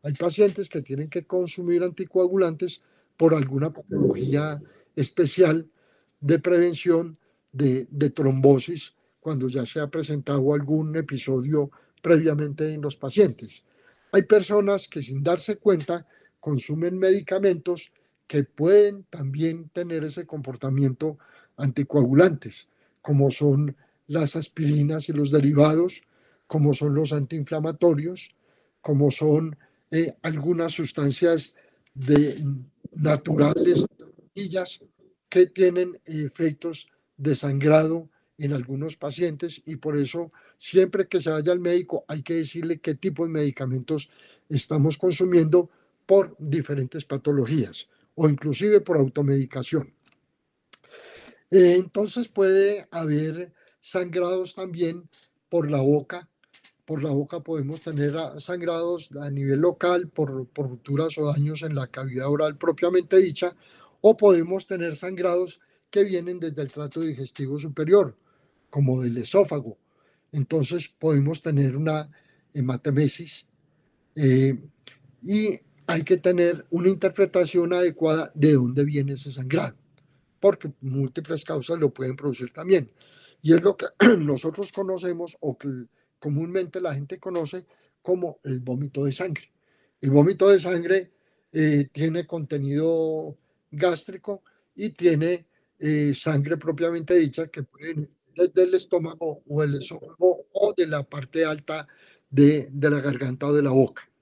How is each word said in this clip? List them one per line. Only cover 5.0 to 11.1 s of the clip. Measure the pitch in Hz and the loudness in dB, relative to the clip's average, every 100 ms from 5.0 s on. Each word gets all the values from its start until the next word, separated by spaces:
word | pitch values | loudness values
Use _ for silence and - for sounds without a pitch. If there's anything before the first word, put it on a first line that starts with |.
| 131 - 160 - 175 160 160 _ _ _ _ _ | -4 0 0 4 4 4 -4 _ _ _ _ _
de | 143 160 | 0 2
prevención | 180 175 175 160 180 165 170 160 _ _ _ | 4 2 2 0 2 2 0 -12 _ _ _
de, | 131 143 127 123 | 0 0 0 -4
de | 147 147 | -2 -2
trombosis, | 147 139 131 139 135 - - - _ _ _ | 0 0 4 6 6 2 -10 -12 _ _ _
cuando | 160 143 127 | -8 -4 -4
ya | 127 117 | -4 -6
se | 160 | -6
ha | 147 | -6
presentado | 160 147 147 139 143 135 | -6 -4 -6 -2 0 2
algún | 147 143 156 156 160 | 0 0 -2 -2 -6
episodio | 151 | -6